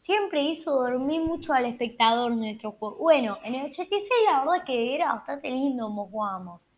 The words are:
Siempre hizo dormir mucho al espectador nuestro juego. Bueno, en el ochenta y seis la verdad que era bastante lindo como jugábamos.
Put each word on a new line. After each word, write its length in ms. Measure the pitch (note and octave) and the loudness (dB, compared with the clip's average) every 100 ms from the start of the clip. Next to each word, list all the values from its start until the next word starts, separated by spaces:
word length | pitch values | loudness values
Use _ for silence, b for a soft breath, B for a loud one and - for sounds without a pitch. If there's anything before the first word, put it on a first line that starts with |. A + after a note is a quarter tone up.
Siempre 420 | - G4+ G4+ D4+ | 0 0 0 0
hizo 300 | C#4+ D#4 - | 0 -2 0
dormir 480 | C#4 B3 B3+ C4+ D#4+ | 0 0 0 0 0
mucho 320 | D#4+ E4 - | -2 -4 0
al 140 | C4+ A#3+ | 0 0
espectador 680 | A#3+ A#3+ A#3 A3+ A#3 A#3+ | -2 -6 2 4 4 0
nuestro 400 | A#3 A3 G#3+ G#3+ | 0 -2 -6 -10
juego. 240 | G#3 G#3+ - | -8 -10 -2
Bueno, 420 | E4 D4+ A#3 G3 | 4 6 4 -4
en 100 | G#3+ | -6
el 120 | B3+ C#4+ | -6 -6
ochenta 280 | C#4 F4+ | -8 -4
y 60 | G4+ | -4
seis 120 | G4+ B4 G#4+ | 2 4 6
la 140 | D4 | 4
verdad 240 | C#4 F4+ | 2 0
que 300 | F4+ B3 A#3 | 0 -2 0
era 180 | C#4 E4 | 0 0
bastante 380 | A3 - C#4 - | -2 -4 -8 -4
lindo 340 | B3+ C#4 B3+ | -2 0 0
como 220 | A3 G#3 G3+ | -4 -6 -8
jugábamos. 600 | G#3+ G#3 F#3+ F3+ F3 _ | -4 -4 -4 -10 -16 _